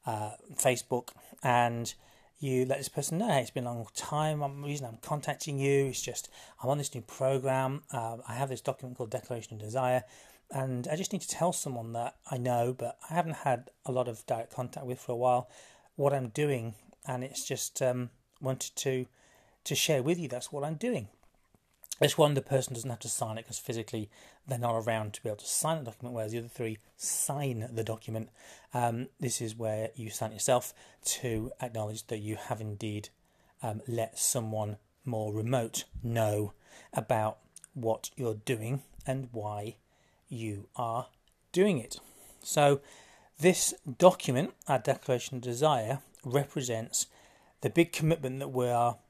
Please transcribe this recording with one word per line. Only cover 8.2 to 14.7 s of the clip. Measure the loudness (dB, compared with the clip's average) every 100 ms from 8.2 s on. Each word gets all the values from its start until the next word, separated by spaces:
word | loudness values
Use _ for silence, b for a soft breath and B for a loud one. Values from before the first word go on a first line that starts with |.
| -8
I |
have | -4 -2
this | -2
document | -4 -4 -8 -8
called | -6
Declaration | -6 -6 -8 -8
of | -10
Desire, | -4 0 4 2 0 B B B _
and | -4 -2 -2 -2
I | -2
just | -2
need | -4
to | -4
tell | 0 0
someone | 0 -4 -4 -4
that | -4 -4 -8 -6
I | -2
know, | 2 4 2 0
but | -6 -8 -4
I |
haven't | -2 0 -2
had | 0 0 -2 _ -2
a |
lot | 0 0
of | -4 -4
direct | -4 -2
contact | -6 -8